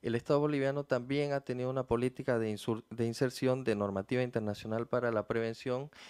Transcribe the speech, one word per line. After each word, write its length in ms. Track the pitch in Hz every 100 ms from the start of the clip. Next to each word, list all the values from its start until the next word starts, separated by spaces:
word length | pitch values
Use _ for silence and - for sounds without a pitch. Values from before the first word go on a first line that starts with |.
el 140 | - 117
Estado 240 | - 147
boliviano 440 | 151 147 135 139
también 480 | 139 127 123 139 143
ha 100 | 139
tenido 280 | - 127 127
una 140 | 131
política 560 | 127 117 127 - 135 120
de 120 | 110
insur-, 320 | 104 - 113 -
de 160 | 117 117
inserción 580 | 113 131 - 127 127
de 120 | 123 104
normativa 480 | 101 98 95 123
internacional 640 | 123 123 107 104 113 110 117
para 240 | 127 120
la 160 | 113 104
prevención 640 | 113 113 113 - 123 143 - -